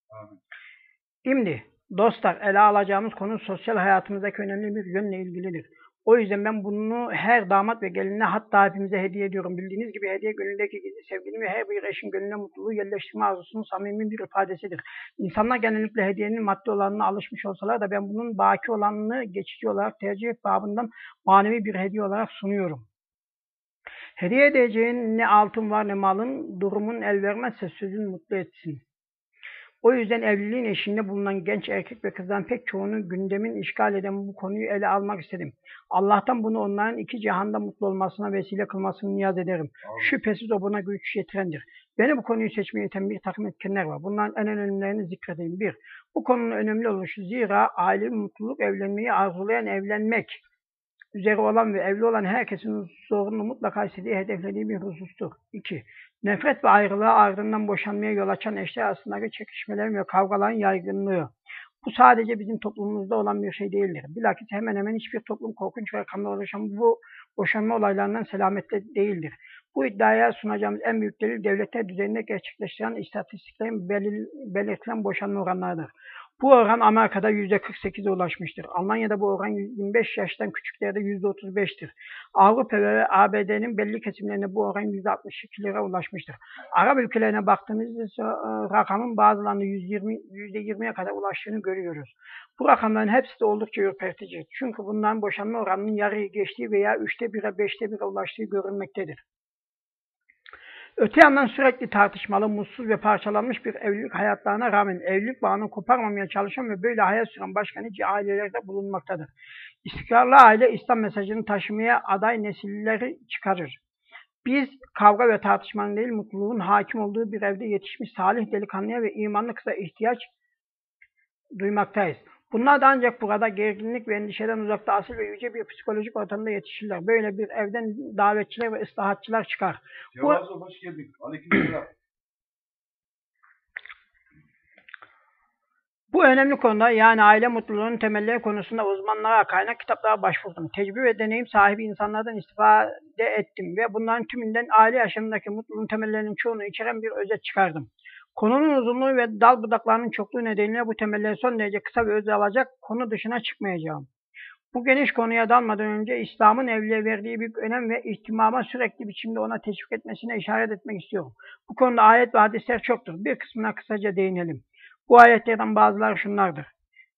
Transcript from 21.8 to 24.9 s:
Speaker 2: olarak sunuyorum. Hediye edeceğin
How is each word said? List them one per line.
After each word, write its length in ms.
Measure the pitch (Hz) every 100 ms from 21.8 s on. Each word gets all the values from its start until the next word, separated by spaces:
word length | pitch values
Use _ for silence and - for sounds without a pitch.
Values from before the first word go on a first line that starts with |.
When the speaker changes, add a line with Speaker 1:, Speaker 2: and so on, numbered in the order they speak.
| 190 214
Speaker 2:
olarak 280 | 202 202 220
sunuyorum. 480 | - 196 202 180 143 113 _ _ _ _ _ _ _ _ _ - - - -
Hediye 300 | 180 247 285
edeceğin 720 | 285 240 220 233